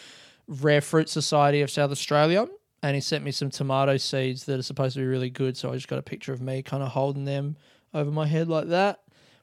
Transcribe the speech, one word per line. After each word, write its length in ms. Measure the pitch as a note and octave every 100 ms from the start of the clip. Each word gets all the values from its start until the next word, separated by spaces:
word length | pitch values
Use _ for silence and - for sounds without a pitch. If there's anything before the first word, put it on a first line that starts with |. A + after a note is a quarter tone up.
| - - - _ -
Rare 340 | B2+ D3+ D3
Fruit 280 | - D#3+ D#3
Society 520 | D#3 - D3 C#3+ D3
of 80 | C#3
South 200 | - C#3+
Australia, 560 | C#3 - D3 D#3 F#3 D#4+ G4+ _ _
and 120 | D3
he 60 | C#3
sent 240 | - D3+
me 80 | C#3+
some 180 | - C#3
tomato 460 | - C#3 C3+ C#3 C3+
seeds 480 | - C3+ C3 B2+
that 140 | - C3
are 20 |
supposed 320 | B2 C#3+ C3
to 60 | C3+
be 60 | C3
really 240 | C3 B2+
good, 260 | B2+ C3 B2+
so 140 | B2+
I 20 |
just 140 | B2+ C3
got 100 | C3
a 40 |
picture 300 | - - -
of 80 | B2+
me 220 | C3 C3
kinda 240 | C3 C#3 C3
holding 380 | C#3 C#3 C#3
them 320 | C#3 C#3 C#3+ D3+ _ _ _
over 160 | D#3 D3
my 140 | D3+ D3+
head 220 | D#3+ E3
like 200 | D#3+ E3
that. 320 | F3 G3+ - _ _ _ _